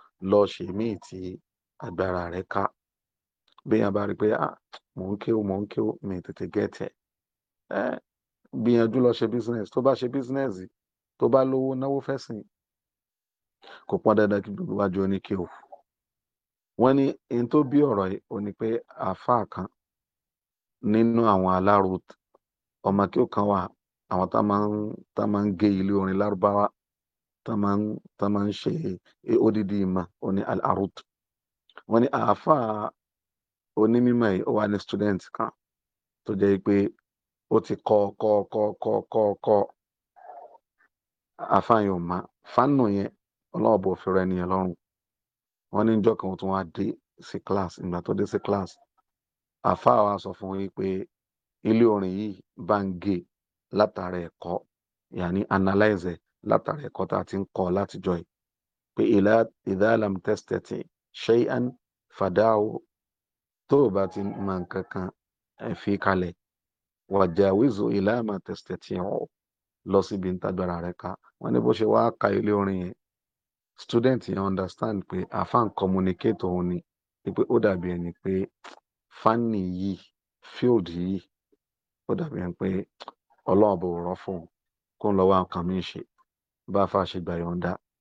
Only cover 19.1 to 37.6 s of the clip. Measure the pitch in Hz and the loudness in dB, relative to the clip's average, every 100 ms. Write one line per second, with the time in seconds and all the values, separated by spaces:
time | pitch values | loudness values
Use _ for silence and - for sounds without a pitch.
19.1 | 92 - 120 98 - 95 _ _ _ _ | -4 0 0 0 -8 -12 _ _ _ _
20.1 | _ _ _ _ _ _ _ 104 110 117 | _ _ _ _ _ _ _ 0 2 4
21.1 | 117 113 95 92 92 95 104 95 92 - | 4 4 4 4 4 4 4 4 -2 -8
22.1 | _ _ _ _ _ _ _ 98 98 95 | _ _ _ _ _ _ _ 0 2 2
23.1 | - 120 107 104 98 92 - _ _ _ | 2 0 0 0 0 -2 -12 _ _ _
24.1 | 92 95 113 104 101 104 104 104 - - | -2 0 2 2 0 0 -4 -6 -10 -10
25.1 | - 107 104 104 87 104 95 98 101 95 | -4 -2 0 0 2 2 2 0 0 0
26.1 | 95 104 95 101 101 104 - _ _ _ | 0 -2 0 2 2 0 -4 _ _ _
27.1 | _ _ _ - 107 101 101 107 - - | _ _ _ -6 -2 0 0 -2 -6 -14
28.1 | - 101 104 104 104 - - - 92 _ | -4 -2 0 -2 -4 -6 -4 -6 -8 _
29.1 | _ - 113 110 107 98 101 95 92 87 | _ 0 2 4 2 -2 -2 -2 -2 -4
30.1 | _ 95 98 - 98 - 95 98 - - | _ -4 -2 -2 -2 0 0 -2 -6 -20
31.1 | _ _ _ _ _ _ - - 113 123 | _ _ _ _ _ _ -20 0 2 2
32.1 | 127 113 101 170 147 110 107 107 - _ | 2 0 0 2 2 2 -4 -6 -10 _
33.1 | _ _ _ _ _ _ - 110 120 123 | _ _ _ _ _ _ 2 4 4 4
34.1 | 120 110 92 - 113 104 101 - 101 104 | 4 2 2 0 0 0 -2 -4 -2 0
35.1 | 92 - - 113 - _ _ _ _ _ | 0 -4 -6 -6 -8 _ _ _ _ _
36.1 | _ - 98 101 95 107 101 101 - _ | _ -8 0 2 2 2 2 2 -4 _
37.1 | _ _ _ _ 113 | _ _ _ _ 0